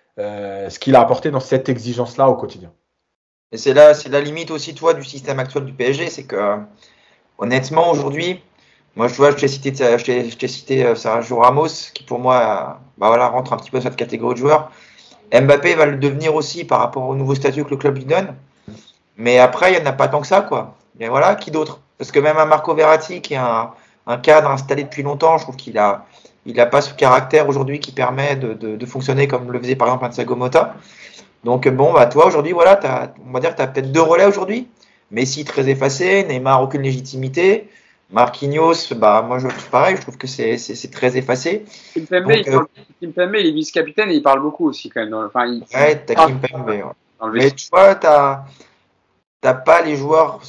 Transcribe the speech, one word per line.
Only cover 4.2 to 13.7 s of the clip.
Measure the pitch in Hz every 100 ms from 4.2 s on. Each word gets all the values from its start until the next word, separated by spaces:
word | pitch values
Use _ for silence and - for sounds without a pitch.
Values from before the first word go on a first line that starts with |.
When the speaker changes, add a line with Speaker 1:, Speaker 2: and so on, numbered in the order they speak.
Speaker 2:
limite | 147 156 156
aussi, | 156 165
toi, | 139 165
du | 147
système | 135 139 139 131
actuel | 131 143 135
du |
P | - 123
S | 143
G, | 165
c'est | 147
que, | 127
euh, | 101 104 104 104 _ _ _ _ _ _ -
honnêtement, | 117 131 131 160 170
aujourd'hui, | 151 139 143 175 180 _ _ _ _ _ 107
moi, | 120
je |
vois, | 123 143
je | 143
t'ai | 139
cité, | 139 139
je | 135 127 117
t'ai, | 120 123 117
je | -
t'ai | 123
cité, | - - 135
euh, | 123 117
Sergio | 113 113 117 123
Ramos, | 120 139 156 - -
qui | -
pour | - 120
moi, | 127
euh, | 127 110 101 80 - - _
bah | 101
voilà, | 117 123
rentre | 127 131
un | 110
petit | -